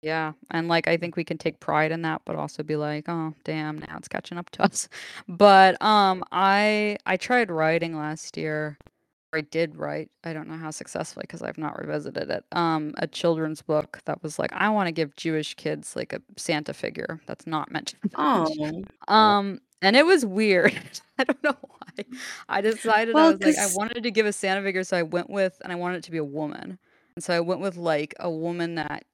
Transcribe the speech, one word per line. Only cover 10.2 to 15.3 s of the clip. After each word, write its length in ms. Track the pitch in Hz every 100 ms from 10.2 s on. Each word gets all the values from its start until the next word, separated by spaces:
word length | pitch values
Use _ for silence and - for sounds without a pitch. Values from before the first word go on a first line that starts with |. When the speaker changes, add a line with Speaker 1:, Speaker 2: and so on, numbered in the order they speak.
Speaker 1:
I 80 | 165
don't 140 | 156 156
know 100 | 160
how 120 | 160
successfully 540 | 156 - 160 160 - -
'cause 140 | 165
I've 160 | - -
not 200 | 151 -
revisited 500 | 156 151 143 - -
it, 140 | - _
um, 420 | - 170 160 151 -
a 80 | 160
children's 560 | - 175 160 160 156
book 380 | - 151 - - -
that 160 | 147
was 160 | 160 -
like, 140 | -
"I 160 | - 208
wanna 220 | 214 180
give 240 | 165 151 -
Jewish 380 | 170